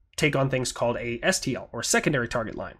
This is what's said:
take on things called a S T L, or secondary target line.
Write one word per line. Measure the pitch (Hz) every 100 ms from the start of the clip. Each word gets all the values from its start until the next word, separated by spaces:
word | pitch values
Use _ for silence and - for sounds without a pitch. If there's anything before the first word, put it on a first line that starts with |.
| _ -
take | 151
on | 139 135
things | 131 123
called | - 120 117
a | 120 117
S | 170 185
T | -
L, | 98 101
or | 117
secondary | - 226 170 139 113
target | 123 107 -
line. | 90